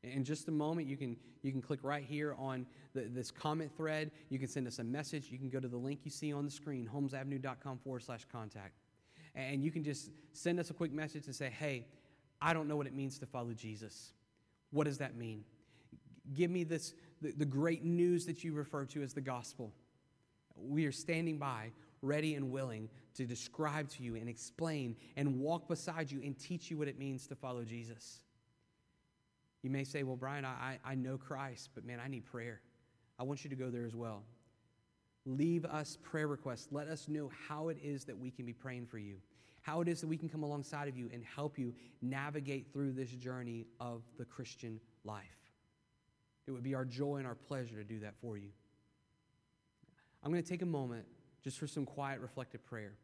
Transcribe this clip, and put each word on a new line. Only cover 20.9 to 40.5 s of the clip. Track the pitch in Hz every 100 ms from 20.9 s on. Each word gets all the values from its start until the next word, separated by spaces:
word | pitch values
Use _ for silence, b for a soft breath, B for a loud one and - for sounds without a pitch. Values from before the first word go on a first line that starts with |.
standing | 135 - 165 165 156
by, | 139 120 110 113 B B
ready | 131 147 156 147
and | 139
willing | 135 135 110 110 B B -
to | 127
describe | 120 - - 151 147 143
to | -
you | 123 113
and | 117
explain | 113 - - 160 151 127 113 B -
and | 139 131
walk | 143 170 -
beside | 165 - 165 151
you | 135
and | 139 135
teach | - 175 -
you | 160
what | 147
it | 131
means | 139 131 131
to | 135
follow | 135 123
Jesus. | 113 117 113 113 - - - _ _ _ _ _ _ _ _ _ _ _ _ _
You | 127
may | 135
say, | 135 143
"Well, | 135 127
Brian, | 131 143 135
I, | 123 127 131
I, | -
I | 135
know | 127 135
Christ, | - 135 135 120 - -
but | 117
man, | 120
I | 127
need | 131 110
prayer." | 123 117 110 - _ b b b _
I |
want | 127 143
you | 147
to | 135
go | 127
there | 120 120
as | 113
well. | 117 107 110 120 _ _ _ _ _ _ _ _ -
Leave | 131 160 170 165
us | 151 147 -
prayer | - 156 151
requests. | 143 135 120 -
Let | 143 151
us | 160 -
know | 151 143 - -
how | 151 160
it | 151
is | 147 139 135
that | 104
we | 127
can | - 120
be |
praying | 120 131 123 120
for | 113
you, | 104 98 - B B B
how | - 156
it | 170
is | 170
that | 156
we | 160
can | 160
come | 156
alongside | 147